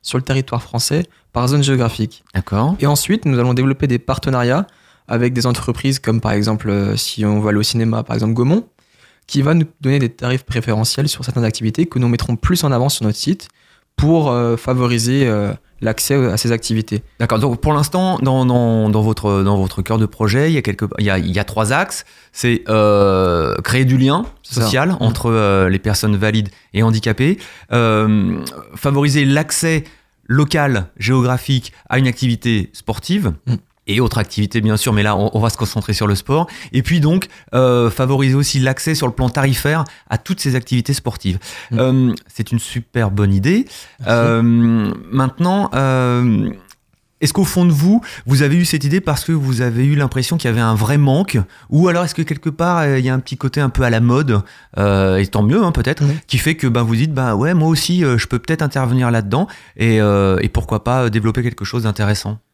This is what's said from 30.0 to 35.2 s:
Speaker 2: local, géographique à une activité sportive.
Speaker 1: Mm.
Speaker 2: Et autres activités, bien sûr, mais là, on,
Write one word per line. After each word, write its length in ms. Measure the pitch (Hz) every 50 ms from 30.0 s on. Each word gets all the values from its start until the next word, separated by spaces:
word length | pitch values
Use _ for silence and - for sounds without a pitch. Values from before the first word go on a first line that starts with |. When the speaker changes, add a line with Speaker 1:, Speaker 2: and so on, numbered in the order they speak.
| _ _ _ _ _
Speaker 2:
local, 600 | - 120 139 151 143 - 160 147 139 127 104 90 - _
géographique 760 | - 104 110 131 131 120 123 127 120 - - 139 127 - - - - _ -
à 80 | - 131
une 80 | 135
activité 600 | 127 120 - - 123 117 113 - 120 113 104 92 - _
sportive. 600 | - - - 107 - - - 180 208 185 104 78 71 _
Speaker 1:
Mm. 80 | 123 120 - _ _ _ _ _
Speaker 2:
Et 120 | - 101 117
autres 180 | 127 113 -
activités, 440 | 123 104 - - - 107 95 - 117
bien 160 | 107 110 107
sûr, 160 | 104 - 131 107
mais 100 | 104 101
là, 120 | 107 104
on, 140 | 95